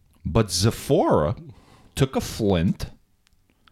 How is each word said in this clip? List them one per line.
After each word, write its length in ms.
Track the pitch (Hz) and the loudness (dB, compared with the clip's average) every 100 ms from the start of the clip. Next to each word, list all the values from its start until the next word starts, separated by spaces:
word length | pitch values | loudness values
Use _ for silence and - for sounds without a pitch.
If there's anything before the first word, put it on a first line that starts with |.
| _ _ | _ _
But 260 | 82 87 101 | -2 0 0
Zipporah 840 | 87 110 - - 160 320 104 76 - 156 - _ - _ | 0 0 0 0 2 4 2 2 -2 -10 -20 _ -20 _
took 220 | - 135 240 | -2 0 -2
a 40 | |
flint 720 | - - 104 90 90 - - - _ _ _ _ _ _ _ | -6 -4 0 2 0 -2 -8 -16 _ _ _ _ _ _ _